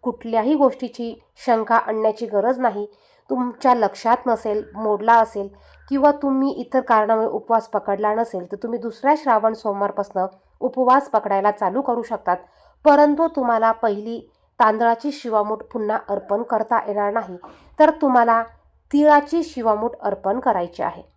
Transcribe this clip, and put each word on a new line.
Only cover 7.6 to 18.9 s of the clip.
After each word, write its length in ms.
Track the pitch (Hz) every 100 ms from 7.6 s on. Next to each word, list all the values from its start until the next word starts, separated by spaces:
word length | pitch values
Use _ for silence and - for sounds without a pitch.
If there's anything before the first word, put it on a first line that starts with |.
| 214
पकडला 460 | 208 202 196 208
नसेल, 380 | 214 233 190 175
तर 40 | 196
तुम्ही 220 | 233 233
दुसऱ्या 360 | 226 - 269 302
श्रावण 340 | 294 220 220
सोमवारपासनं 760 | 220 214 196 202 - 202 196 185 185 _ _
उपवास 480 | 254 262 254 262 277
पकडायला 420 | 226 208 196 202
चालू 320 | 202 196 202
करू 200 | 269 240
शकतात. 340 | 233 220 - 180 - _ _ _
परंतु 440 | 302 285 294 294 330 330
तुम्हाला 360 | 247 233 226
पहिली 480 | 226 226 202 214 233 - _ _ _
तांदळाची 520 | 220 220 233 233 285
शिवामूठ 500 | 285 240 214 208 214
पुन्हा 360 | - 240 214 214 -
अर्पण 340 | 202 190 202
करता 380 | 233 226 220 233 208
येणार 260 | 208 202
नाही, 240 | 214 196 180 - - _ _
तर 120 | 302
तुम्हाला 540 | 311 285 247 233 226 226 - _ _ _